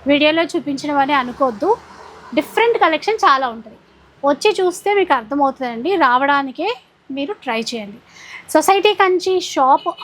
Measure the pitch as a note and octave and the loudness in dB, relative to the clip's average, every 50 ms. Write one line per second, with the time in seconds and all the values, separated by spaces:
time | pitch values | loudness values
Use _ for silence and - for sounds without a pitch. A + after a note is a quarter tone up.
0 | - C4+ C#4+ C#4+ D4+ D4+ D#4+ E4 E4+ - - E4 A#3+ C#4+ C#4 B3+ - D4 D4 C#4 | 0 2 2 4 4 4 4 2 0 0 -2 -4 -4 -4 -6 -6 -4 -2 0 0
1 | C4+ C4+ C#4+ C#4 B3 B3 A#3 - C#4 B3+ A3 G3 D4+ F#4+ A#4+ - - - - - | 2 2 2 0 0 -2 -2 -2 -2 -2 0 -2 0 -2 -2 -2 -4 -20 -20 -20
2 | - - - - - - A#3 D4+ - - - G#4 A4+ A#4+ A4+ G4+ G4+ E4 D#4 D4+ | -20 -20 -20 -20 -16 -4 -4 -4 -4 -2 -2 0 2 2 2 2 2 2 0 0
3 | - G4+ A4 G#4+ G4+ F4 C4+ C4+ C4+ A#3+ A3+ A3+ A3+ A3 - - _ _ _ _ | -2 -4 -2 2 2 2 2 2 0 -4 -6 -8 -16 -20 -20 -20 _ _ _ _
4 | _ _ _ - - C#4 D4 C#4+ - G#4+ F4+ G4+ F#4 F4+ E4+ - - G4 G#4 G4+ | _ _ _ -4 0 0 0 2 0 0 0 2 0 -2 -2 -2 -2 0 0 2
5 | F#4 - C#4+ B3 A3 G#3+ C#4+ C#4+ C#4 C4+ C4 - C4 A#3+ A#3 A3+ B3 F4 G4+ E4 | 2 2 0 -2 -2 -4 -2 0 0 0 0 -4 -8 -8 -6 -4 -4 -2 0 2
6 | C#4+ B3 B3 B3+ C#4 C#4 C#4+ C#4 C#4 C4+ B3+ D4 E4+ G#4+ B4+ - _ _ _ _ | 2 4 4 2 2 2 2 0 0 -4 -6 -6 -4 -4 -4 -6 _ _ _ _
7 | _ - C4+ C#4 C#4+ E4 G#4 - - C4+ A3+ A3+ A3+ - A#3+ A3+ G#3 G3+ G#3 B3 | _ -12 -8 -8 -6 -8 -8 -10 -6 -6 -4 -4 -4 -6 -8 -10 -10 -12 -16 -20
8 | _ _ - - - - - - - - - D4+ D4+ - G4 G4+ G4 G#4+ G4 - | _ _ -20 -20 -20 -20 -20 -20 -14 0 0 2 2 4 2 2 2 0 2 4
9 | G4 F#4 F#4 E4+ - F#4+ F#4 F4+ F4 - - D#4 C4 C4 C#4+ D4+ - F4 - - | 2 2 2 0 0 0 -2 -2 -2 -4 -2 0 4 4 4 2 2 -4 -8 -6